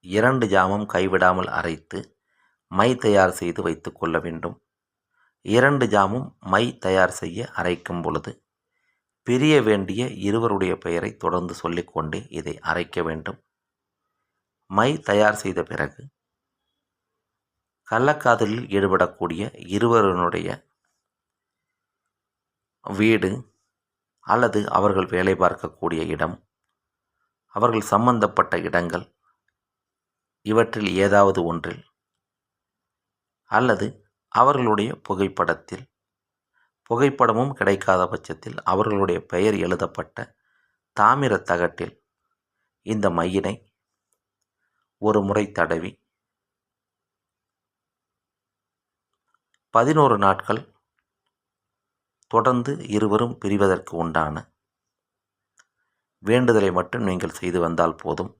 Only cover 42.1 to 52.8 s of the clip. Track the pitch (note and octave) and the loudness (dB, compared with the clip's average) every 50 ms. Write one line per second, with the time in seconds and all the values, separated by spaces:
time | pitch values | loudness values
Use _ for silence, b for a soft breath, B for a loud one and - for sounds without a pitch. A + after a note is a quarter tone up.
42.1 | _ _ _ _ _ _ _ _ _ _ _ _ _ _ _ - A2 G#2+ G2+ F#2+ | _ _ _ _ _ _ _ _ _ _ _ _ _ _ _ -6 -4 -2 0 0
43.1 | E2+ E2+ E2+ F2+ F2+ G2 F#2+ G2 - - _ _ _ _ _ _ _ _ _ _ | 0 0 -2 0 -2 -2 -2 -2 -8 -8 _ _ _ _ _ _ _ _ _ _
44.1 | _ _ _ _ _ _ _ _ _ _ _ _ _ _ _ _ _ _ G2 G#2+ | _ _ _ _ _ _ _ _ _ _ _ _ _ _ _ _ _ _ 0 2
45.1 | G#2 G#2 G2 G2+ G2+ G#2+ G#2 G2+ G2+ F2 E2+ D#2+ E2+ E2 E2+ F#2+ - _ _ _ | 2 2 2 2 0 0 0 -2 0 -2 0 0 0 -4 -4 -10 -14 _ _ _
46.1 | _ _ _ _ _ _ _ _ _ _ _ _ _ _ _ _ _ _ _ _ | _ _ _ _ _ _ _ _ _ _ _ _ _ _ _ _ _ _ _ _
47.1 | _ _ _ _ _ _ _ _ _ _ _ _ _ _ _ _ _ _ _ _ | _ _ _ _ _ _ _ _ _ _ _ _ _ _ _ _ _ _ _ _
48.1 | _ _ _ _ _ _ _ _ _ _ _ _ _ _ _ _ _ _ _ _ | _ _ _ _ _ _ _ _ _ _ _ _ _ _ _ _ _ _ _ _
49.1 | _ _ _ _ _ _ _ _ _ _ _ _ - A#2 A#2+ C#3+ D#3 D#3 D3 C3 | _ _ _ _ _ _ _ _ _ _ _ _ 2 2 4 4 4 6 6 6
50.1 | A2+ G2+ G2+ G2 G2 - - - G#2+ A#2+ D#3 _ _ _ _ _ _ _ _ _ | 4 4 4 2 2 2 -2 -4 -4 -6 -6 _ _ _ _ _ _ _ _ _
51.1 | _ _ _ _ _ _ _ _ _ _ _ _ _ _ _ _ _ _ _ _ | _ _ _ _ _ _ _ _ _ _ _ _ _ _ _ _ _ _ _ _
52.1 | _ _ _ _ - A2+ A2+ C3 B2+ B2 A#2 C#3 C#3+ F3 | _ _ _ _ 0 2 4 4 2 2 -2 -4 -6 -8